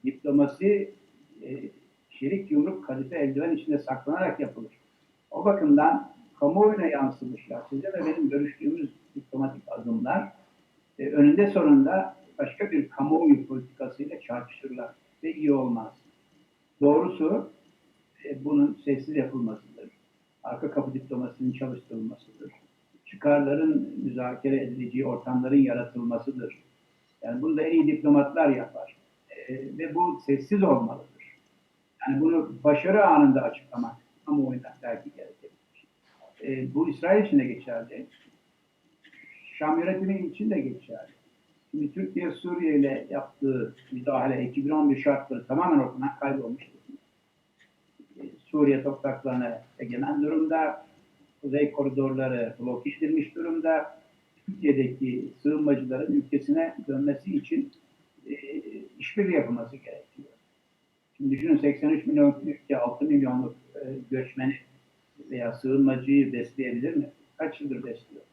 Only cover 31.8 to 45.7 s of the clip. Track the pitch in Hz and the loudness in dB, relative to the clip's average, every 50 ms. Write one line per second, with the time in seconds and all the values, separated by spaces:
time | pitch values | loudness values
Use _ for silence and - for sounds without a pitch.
31.8 | _ _ _ _ - 139 139 139 151 165 170 160 143 131 131 127 - 147 147 - | _ _ _ _ -4 -2 0 2 2 4 2 2 0 -2 -8 0 4 4 4 4
32.8 | - 180 196 214 202 185 160 147 147 135 127 131 123 - - - - _ - 117 | 4 2 4 6 6 8 8 8 8 8 6 4 2 -2 -6 -8 -18 _ -8 -8
33.8 | 123 117 - - _ _ _ _ _ - 147 147 135 127 123 127 - - - _ | -8 -8 -10 -16 _ _ _ _ _ -2 0 0 0 0 -4 -8 -10 -14 -20 _
34.8 | - 120 117 - - - _ - - - - _ - - _ _ _ _ _ _ | -10 -10 -10 -8 -10 -18 _ -18 -20 -20 -20 _ -20 -20 _ _ _ _ _ _
35.8 | _ _ _ _ _ _ _ _ - - _ _ - 135 135 131 131 131 127 - | _ _ _ _ _ _ _ _ -20 -20 _ _ -8 -8 -6 -6 -6 -4 -2 -2
36.8 | 160 - 143 - - - 196 214 202 - 285 - 127 127 113 - - - 117 113 | -2 -2 -2 -4 2 4 4 4 4 4 2 2 2 2 -6 -8 -10 -8 -8 -8
37.8 | 117 120 - 123 - - _ _ _ _ _ _ _ _ _ _ _ _ _ _ | -8 -10 -14 -16 -16 -18 _ _ _ _ _ _ _ _ _ _ _ _ _ _
38.8 | _ _ _ _ _ - _ - - - - - - - - - 156 156 156 165 | _ _ _ _ _ -20 _ -20 -20 -20 -20 -20 -20 -20 -10 -6 -2 0 0 0
39.8 | 170 185 190 185 190 190 196 190 180 165 - - 214 220 202 - 131 127 - - | 0 0 -2 -2 -2 -2 -2 -2 -4 -6 -6 -4 -2 -2 0 0 -2 -4 -8 -10
40.8 | - - - - - - _ _ _ _ _ _ _ _ _ _ _ _ - 151 | -14 -16 -16 -16 -16 -20 _ _ _ _ _ _ _ _ _ _ _ _ -6 -4
41.8 | 147 143 - 190 190 185 - 180 180 160 - - - 175 170 170 175 156 151 143 | -4 -4 -4 -6 -6 -4 -4 -4 -4 -4 -8 -8 -8 -6 -4 -2 0 2 4 4
42.8 | 139 139 - - - - - - - - _ _ 139 135 131 123 110 - - - | 4 4 0 -4 -8 -8 -8 -8 -8 -8 _ _ -2 -2 0 -2 -4 -6 -10 -18
43.8 | - _ 131 123 123 - - - 127 135 127 120 123 - - 143 135 147 156 156 | -16 _ -12 -6 -4 -2 -2 0 0 0 -2 -2 -4 -4 -4 -4 -2 0 2 4
44.8 | 147 143 135 131 - 147 139 - - - 131 120 117 - 131 151 180 180 | 4 4 4 4 2 0 0 0 -2 -6 -8 -8 -6 -4 -2 0 2 4